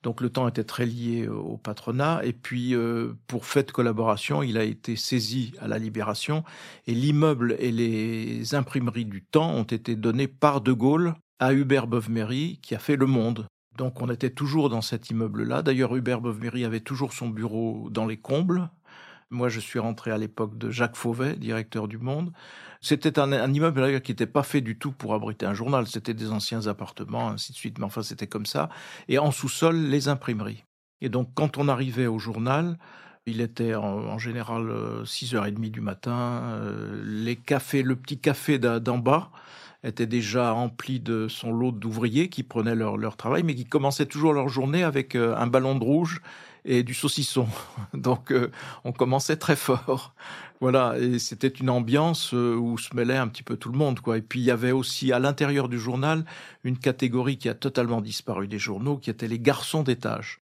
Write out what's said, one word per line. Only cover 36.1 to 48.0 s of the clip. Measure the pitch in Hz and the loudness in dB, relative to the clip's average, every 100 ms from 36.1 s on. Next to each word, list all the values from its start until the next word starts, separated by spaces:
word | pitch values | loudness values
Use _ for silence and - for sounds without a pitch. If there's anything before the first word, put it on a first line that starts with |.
| 120 120 120 | -2 -2 -4
Euh, | 120 110 107 107 107 104 | -6 -6 -6 -6 -8 -8
les | 104 107 113 | -6 -4 -4
cafés, | 120 - 139 - 139 | -4 0 0 2 0
le | 127 | 2
petit | 127 - 143 | -2 -4 0
café | 156 139 - 139 | 0 2 2 4
d'à-, | 120 117 | 4 2
d'en | 117 123 | 0 2
bas | 120 151 190 - - - - - | 4 4 2 -18 -20 -20 -20 -10
était | 123 107 | -8 -2
déjà | 113 120 104 123 120 | 0 0 2 2 2
rempli | 113 120 120 - 131 | 2 -2 -4 -4 -4
de | 113 113 110 | 0 -2 -2
son | - 117 | -4 -2
lot | 113 127 | 0 0
d'ouvriers | 113 110 110 117 123 185 | 0 -4 0 2 2 2
qui | - | -2
prenaient | - 117 110 | -4 0 2
leur, | 113 107 104 | 2 0 -2
leur | 110 - | -4 -4
travail, | 113 156 | 0 2
mais | 170 | 2
qui | 123 | 0
commençaient | 127 156 139 139 | 2 4 4 2
toujours | 143 147 156 | -2 2 4
leur | 147 135 | 4 2
journée | 131 131 165 | 0 2 2
avec, | 170 139 131 | 2 2 0
euh, | 123 117 113 | 2 2 2
un | 120 | 4
ballon | 131 131 | 4 4
de | 135 | 2
rouge | 117 151 165 170 - - - - | 4 4 4 -2 -12 -20 -20 -14
et | - 123 | 2 2
du | 123 | 2
saucisson. | 123 143 - 139 131 113 110 - | -2 -2 0 0 0 0 -4 -10
<laughs> | - 104 | -14 -10
Donc, | 139 | -2